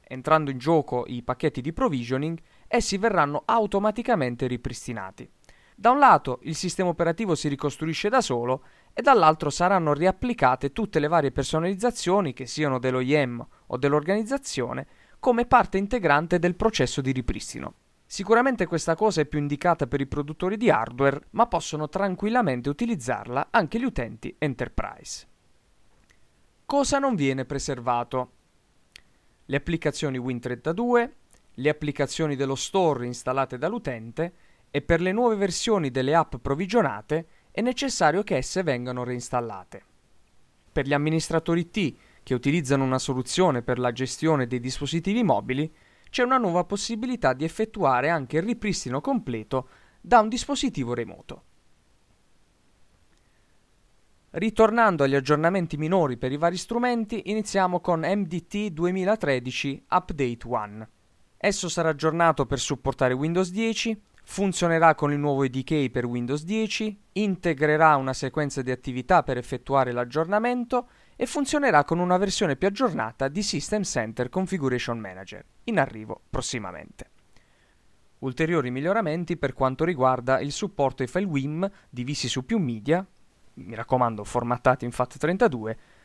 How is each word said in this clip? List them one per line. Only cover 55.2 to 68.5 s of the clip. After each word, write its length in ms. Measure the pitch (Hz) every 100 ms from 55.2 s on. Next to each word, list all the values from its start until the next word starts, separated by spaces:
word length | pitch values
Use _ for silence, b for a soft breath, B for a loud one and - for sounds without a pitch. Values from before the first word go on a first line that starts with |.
| 135 147 165 190 170 147
minori 400 | 156 190 151 120
per 140 | 127
i 40 | 143
vari 220 | 170 175
strumenti, 720 | - 233 247 240 220 226 -
iniziamo 500 | 220 208 196 185 180
con 200 | - 165
M 240 | 160 202
D 220 | 180 170 -
T 220 | 208 214
duemilatredici 1120 | 156 175 185 185 220 151 131 123 123 143 135 -
Update 580 | 180 180 151 131 117 117
one. 440 | 120 104 107 110 _ _ _ _ _
Esso 300 | 202 202 175
sarà 200 | - 160
aggiornato 540 | 147 156 160 170 147
per 140 | 131 135
supportare 560 | - 139 139 - 127
Windows 360 | 127 156 170 185
dieci, 480 | 185 226 220 233 220 _ _ -
funzionerà 680 | - 196 180 175 165 165 156
con 160 | 147
il 80 | 147
nuovo 220 | 147 139
A 60 | 139
D 140 | 127
K 260 | 131 156 131
per 140 | 127
Windows 380 | 120 120 120 147
dieci, 540 | 165 220 214 - 214 202 _
integrerà 800 | - 214 180 175 139 151 151 160
una 180 | 147 131
sequenza 480 | 127 135 160 143